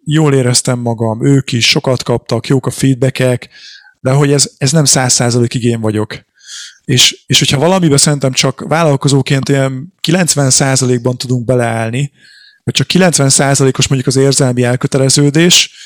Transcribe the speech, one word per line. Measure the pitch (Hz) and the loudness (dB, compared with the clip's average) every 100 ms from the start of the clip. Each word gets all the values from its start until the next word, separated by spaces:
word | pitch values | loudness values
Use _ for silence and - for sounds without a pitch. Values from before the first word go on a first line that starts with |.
jól | - 151 151 | -4 0 2
éreztem | 139 123 123 - 123 | 2 0 0 -2 -2
magam, | 117 113 113 110 139 | -2 -2 -4 -2 2
ők | 139 - | 2 0
is, | 123 - | -2 0
sokat | 156 135 123 | 0 0 -2
kaptak, | - 117 - 117 - | -2 -4 -2 -4 -2
jók | 135 - | -2 -2
a | |
feedbackek, | - 135 123 131 - 127 123 - - - - - _ | -2 -2 0 -2 0 0 -2 -6 -20 -20 -20 -20 _
de | 127 | 0
hogy | 139 143 | 2 2
ez, | 143 - - | 2 -2 -4
ez | 135 | 0
nem | 160 139 | 2 2
száz | 143 127 | 2 0
százalékig | - 120 123 117 127 | 0 0 0 0 -2
én | 117 117 | -2 -2
vagyok. | 110 107 107 - - _ - - - - - | -2 -4 -6 -10 -20 _ -20 -20 -20 -12 -4
És, | 127 - - - | -2 -2 -6 -4
és | 143 | -2
hogyha | - 139 | 0 0
valamiben | 160 190 170 143 | 2 2 2 2
szerintem | - 143 131 | 2 0 -2
csak | 123 135 - - | -2 -2 -4 -2
vállalkozóként | 156 160 139 139 139 131 135 131 | 0 2 2 2 0 0 -2 0
ilyen | 139 135 131 147 _ | 0 -2 -4 -12 _
kilencven | - 180 165 147 135 | -2 0 0 0 0
százalékban | - 139 131 127 123 123 123 | 2 0 0 0 0 -2 -4
tudunk | 123 127 117 | -4 -4 0
beleállni, | 123 117 113 113 123 143 _ - - - _ | 0 0 -2 -4 -4 -6 _ -20 -20 -20 _
vagy | - | -6
csak | - - | -4 0
kilencven | 175 185 143 139 | 2 2 2 2
százalékos | - 139 139 135 - - | 2 2 2 2 0 0
mondjuk | 135 135 | -2 0
az | 127 | 2
érzelmi | 135 135 131 123 | 2 2 0 0
elköteleződés, | 120 127 143 135 135 143 143 147 175 - - - | 0 0 -2 0 0 2 2 4 2 2 -2 -8